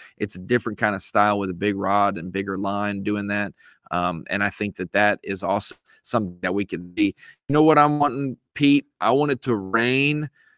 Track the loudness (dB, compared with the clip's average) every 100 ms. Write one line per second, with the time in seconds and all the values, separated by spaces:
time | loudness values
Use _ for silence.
0 | -18 -8 -8 -6 -2 0 0 -2 -2 -2
1 | -2 2 2 2 -2 -2 -2 -2 0 2
2 | 2 0 -6 -4 -4 -4 -2 -2 -2 -4
3 | -4 -4 -2 -4 -4 -8 -20 _ -6 -2
4 | -2 -2 -4 -4 -2 -4 -6 -6 -2 2
5 | 2 2 -4 -6 -2 -2 -4 -14 _ _
6 | -4 -2 -2 -4 -2 -2 -4 -6 -6 0
7 | 0 -2 -14 -14 -2 4 6 6 4 4
8 | 0 -2 -6 -8 _ 0 4 4 2 -4
9 | 2 2 2 -2 -2 -2 0 0 2 2
10 | 0 -2 -6 _ _